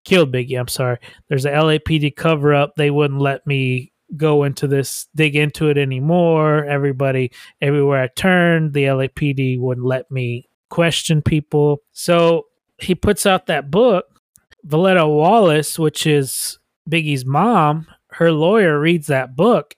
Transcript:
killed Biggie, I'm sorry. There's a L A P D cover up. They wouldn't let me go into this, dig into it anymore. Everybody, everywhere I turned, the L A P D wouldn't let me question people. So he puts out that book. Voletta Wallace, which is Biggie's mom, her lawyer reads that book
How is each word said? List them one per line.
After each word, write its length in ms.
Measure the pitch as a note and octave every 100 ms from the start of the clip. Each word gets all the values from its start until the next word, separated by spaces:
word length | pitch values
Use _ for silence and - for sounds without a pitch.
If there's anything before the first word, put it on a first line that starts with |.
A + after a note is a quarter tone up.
killed 280 | - F#3+ D3
Biggie, 280 | B2 B2+ B2+
I'm 80 | B2
sorry. 300 | - B2+ A#2+ - - -
There's 160 | C#3 C#3
a 80 |
L 160 | C#3+ D#3
A 100 | D#3
P 200 | - D#3+
D 120 | D3
cover 420 | - E3 D#3+ D3
up. 220 | C#3+ C#3+ -
They 160 | D3
wouldn't 300 | C#3+ D3 C#3
let 240 | C#3 C3+ -
me 440 | C#3 C3 B2+ B2 _ - D3+
go 280 | D#3 D3
into 240 | C#3+ C3+ C#3+
this, 400 | C#3 B2+ - - D3+
dig 200 | D#3 C#3+
into 340 | D3+ - D#3
it 80 | C#3+
anymore. 840 | C#3 C3 C#3+ F3 E3+ D#3+ D#3 D3+ D3
Everybody, 640 | C#3+ C#3+ C3 C3+ C3 B2+ - - -
everywhere 440 | C#3+ C#3+ C#3 C3+
I 40 | B2+
turned, 680 | - F#3+ F3+ E3+ E3 D#3
the 120 | C#3+ C#3
L 160 | C3+
A 60 | C3+
P 260 | - D3+
D 240 | C3+ C3 B2+
wouldn't 280 | B2+ B2 B2
let 260 | B2+ -
me 360 | C3 B2 A#2+ - _ -
question 520 | - E3+ - - D#3
people. 600 | - D#3 D3 D3+ D3 C#3+ _
So 540 | - - E3+ E3+ E3 - _ _ -
he 160 | -
puts 320 | F3+ G#3 G#3 G#3
out 220 | F#3 -
that 240 | D#3 C#3
book. 340 | E3+ B3 F#3 - _ _ _ _ _ D#3+
Voletta 400 | D3+ F#3+ F#3 D#3
Wallace, 720 | D3+ D#3+ A#3 F#3 D3+ D3 -
which 260 | D#3 - D#3+
is 540 | D3 C3+ - - - _ _ -
Biggie's 360 | E3 D#3 C#3 B2+
mom, 640 | C#3+ G#3 A3 D3+ D#3 D#3+ _ _
her 200 | - E3+
lawyer 480 | D#3 D#3+ A3+ F#3 D3
reads 280 | D#3 F3 D3
that 280 | C3+ B2+ C3
book 400 | G3+ G#3 -